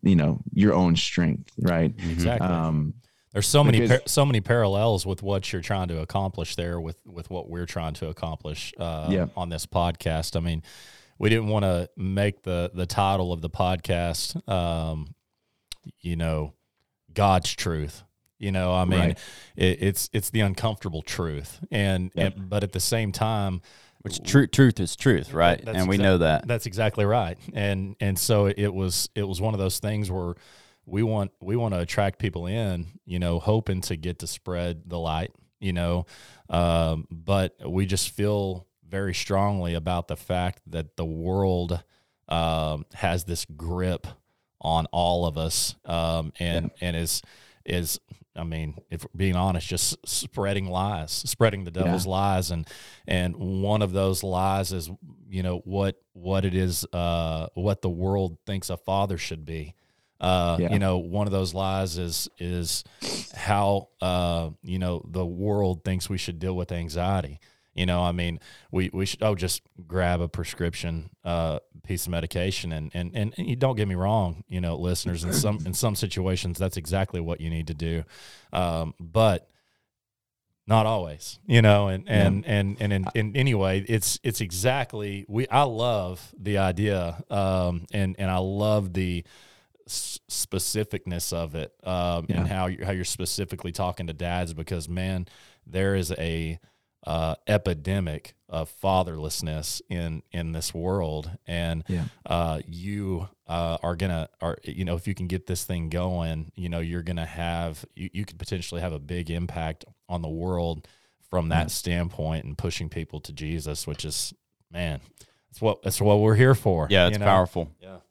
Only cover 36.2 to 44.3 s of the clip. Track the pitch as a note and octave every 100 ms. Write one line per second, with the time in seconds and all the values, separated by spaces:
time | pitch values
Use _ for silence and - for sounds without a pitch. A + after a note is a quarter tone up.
36.2 | - - _ E2 F2 E2+ E2 D#2+ - E2
37.2 | E2 G2 F#2 _ - F2+ G2 F#2+ - -
38.2 | G#2 G#2 G2 F#2 F2+ _ F2 F#2+ G2 F2
39.2 | - G2 G2+ G2+ F2 E2+ D#2+ F2 E2+ -
40.2 | - F2+ F2+ F#2+ - E2 D#2 - E2 D#2+
41.2 | E2+ F#2+ F#2+ F2+ F2 F2 - _ _ _
42.2 | - E2 E2 D#2+ D#2 D2+ D2+ - F#2+ F2
43.2 | F2 E2+ - D2+ E2 F2 F2+ F2 - -
44.2 | _